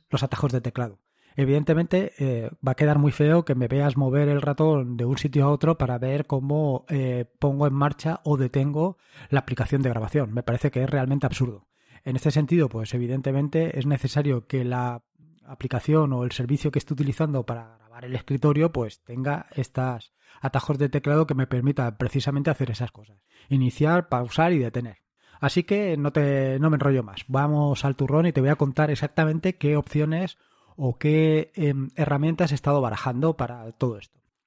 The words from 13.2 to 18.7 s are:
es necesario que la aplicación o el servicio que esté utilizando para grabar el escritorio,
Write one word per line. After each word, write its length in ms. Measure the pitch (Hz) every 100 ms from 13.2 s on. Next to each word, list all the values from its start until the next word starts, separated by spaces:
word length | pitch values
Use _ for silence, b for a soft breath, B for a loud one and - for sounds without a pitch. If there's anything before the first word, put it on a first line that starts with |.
| 139 135 143 160 165 139
es 60 | 135
necesario 600 | 139 131 147 147 123 -
que 180 | 135 123
la 380 | 123 123 120 - _ 160 160 131
aplicación 640 | 131 131 123 - 156 147
o 100 | 127
el 80 | 123
servicio 400 | - 123 143 151
que 80 | 139
esté 140 | -
utilizando 520 | 139 139 - 156 139 117
para 320 | 117 113 113
grabar 280 | _ 120 123
el 100 | 127
escritorio, 560 | - 139 151 147 165